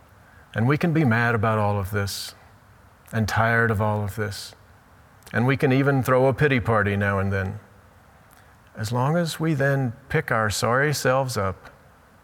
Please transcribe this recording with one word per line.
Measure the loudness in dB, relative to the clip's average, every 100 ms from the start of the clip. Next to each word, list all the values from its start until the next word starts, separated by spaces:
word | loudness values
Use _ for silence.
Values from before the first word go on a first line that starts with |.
| -20 -20 -20 -20 -10 -2
And | 0
we | 0
can | 0
be | 0 2
mad | 2 0 0
about | 0 0
all | 0 -2
of | -2
this | -4 -4 -8 -12 -16 -20 -20 -20 -20 -20 -20 -8
and | -4 -2
tired | 0 2 2 2
of | 0
all | 0 -2
of | -4 -6
this. | -8 -8 -14 -20 -20 -20 _ -20 -20 -20 -8
And | -2 0
we | 2
can | 2
even | 4 4 2
throw | 2 4 4
a |
pity | 4 2 2
party | 2 2 2 0
now | 0 0
and | 0
then. | -2 -4 -8 -16 -20 -20 -20 -20 -20 -20 -20 -20 -20 -18 -10
As | -4
long | -2 0 0
as | -2 -2
we | -2
then | 0 0 0 -2 -6 -4
pick | -4 0
our | 0 0
sorry | 0 0 2 0
selves | 0 0 0 0 -2
up | -4 -6 -14 -20 -20 -20 _ -20